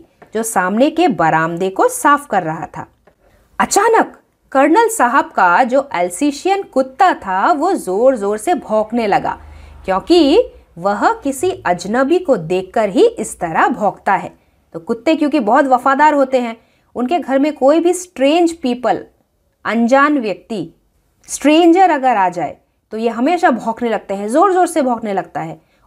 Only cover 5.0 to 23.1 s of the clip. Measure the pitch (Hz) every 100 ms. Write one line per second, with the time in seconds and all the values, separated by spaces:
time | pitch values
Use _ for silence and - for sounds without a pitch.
5 | 247 269 - - 185 175 254 262 269 170
6 | 180 180 294 285 349 392 392 - 262 -
7 | 370 302 202 185 233 330 330 349 - 185
8 | 247 262 196 214 208 339 - 214 214 240
9 | 220 170 - - - - - - - 185
10 | - 339 285 349 508 - _ - 180 202
11 | 302 453 277 269 370 - - 175 185 226
12 | 269 349 359 240 160 185 185 - 214 190
13 | 440 - - - 170 170 359 208 196 -
14 | - 190 185 _ _ _ _ 170 165 226
15 | - 320 294 302 208 247 277 254 277 277
16 | 302 294 269 269 240 226 _ _ _ -
17 | 247 349 254 269 294 302 262 320 339 359
18 | - - 269 320 339 330 254 247 226 175
19 | - _ _ _ _ _ - 214 233 269
20 | 285 294 220 180 _ 220 165 _ _ _
21 | _ _ - - 277 311 349 339 381 247
22 | 262 226 185 175 156 - _ _ _ 220
23 | 233